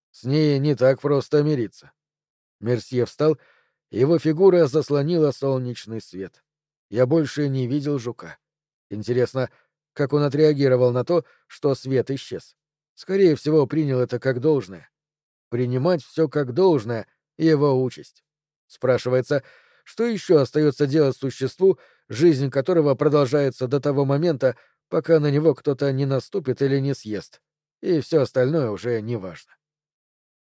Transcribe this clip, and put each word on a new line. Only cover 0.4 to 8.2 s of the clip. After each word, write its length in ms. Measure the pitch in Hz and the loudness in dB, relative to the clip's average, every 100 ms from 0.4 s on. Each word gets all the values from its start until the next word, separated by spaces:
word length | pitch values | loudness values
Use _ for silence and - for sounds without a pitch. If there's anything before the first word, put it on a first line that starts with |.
| 151 139 | 2 2
не 160 | 147 | 0
так 260 | 131 127 135 | 2 2 2
просто 420 | 143 143 - 151 | 0 -2 0 0
мириться". 500 | 151 143 104 - - _ _ _ _ _ _ _ | 0 -2 -4 -10 -20 _ _ _ _ _ _ _
Мерсье 440 | 107 117 - 123 | -4 -2 -2 -2
встал, 320 | 117 - 151 147 _ _ _ _ _ | -2 0 0 0 _ _ _ _ _
и 80 | 101 | 0
его 200 | 139 165 | 2 2
фигура 480 | 156 156 196 175 147 | 0 4 4 6 4
заслонила 640 | 151 135 143 147 175 151 | 0 0 -2 0 0 0
солнечный 720 | - 139 131 123 120 107 113 | 0 -2 -2 -6 -10 -12 -14
свет. 440 | - 92 92 _ _ _ _ _ _ | -12 -12 -14 _ _ _ _ _ _
Я 160 | 107 127 | 0 2
больше 420 | 165 143 147 143 | 2 0 -4 -4
не 180 | 135 120 | -2 -2
видел 320 | 147 143 139 | -4 -4 -6
жука. 400 | 117 - | -6 -12